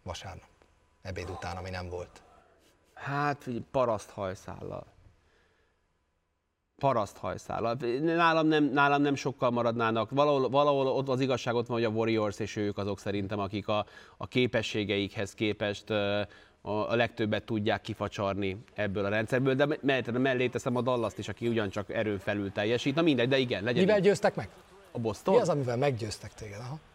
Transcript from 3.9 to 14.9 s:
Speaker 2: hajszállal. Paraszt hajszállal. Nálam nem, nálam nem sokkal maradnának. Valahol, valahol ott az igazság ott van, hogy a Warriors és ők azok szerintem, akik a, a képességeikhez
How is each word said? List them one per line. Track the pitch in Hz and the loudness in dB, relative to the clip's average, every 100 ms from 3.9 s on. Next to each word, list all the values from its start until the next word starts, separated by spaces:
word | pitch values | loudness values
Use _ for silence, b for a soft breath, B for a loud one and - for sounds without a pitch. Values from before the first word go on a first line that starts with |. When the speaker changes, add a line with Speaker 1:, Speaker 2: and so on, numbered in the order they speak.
| 104 - | 0 -4
Speaker 2:
hajszállal. | - 95 92 - - 95 92 - _ - _ _ _ _ _ _ _ _ _ _ _ _ _ _ _ _ - | -6 -6 -6 -12 -12 -10 -10 -14 _ -20 _ _ _ _ _ _ _ _ _ _ _ _ _ _ _ _ -2
Paraszt | 139 120 101 - | 2 2 0 -6
hajszállal. | 95 - - 90 110 120 120 123 | -8 -8 -6 -4 -2 -2 -2 0
Nálam | 160 165 170 160 156 | 0 4 4 4 4
nem, | 156 | 4
nálam | 147 135 143 143 | 4 4 4 4
nem | 143 139 | 2 0
sokkal | 143 127 131 | -2 0 0
maradnának. | 120 120 117 113 113 107 | 2 0 2 2 2 0
Valahol, | 135 147 139 127 | 2 4 4 2
valahol | 135 147 139 131 | 4 4 4 2
ott | 127 135 | 0 0
az | 127 | 0
igazság | 135 123 - 120 | 2 0 0 -2
ott | 120 | 0
van, | 117 | 0
hogy | 113 | 0
a | |
Warriors | 110 113 110 107 98 | 2 2 2 0 -2
és | 104 - | -6 -2
ők | 104 104 | -2 -2
azok | 101 98 | -4 -4
szerintem, | - 101 98 104 | -4 -4 -2 -4
akik | 98 104 95 | -4 -4 0
a, | 107 101 B B B | -2 -2 B B B
a | - | -2
képességeikhez | 135 127 117 107 110 101 | 2 2 2 0 -4 0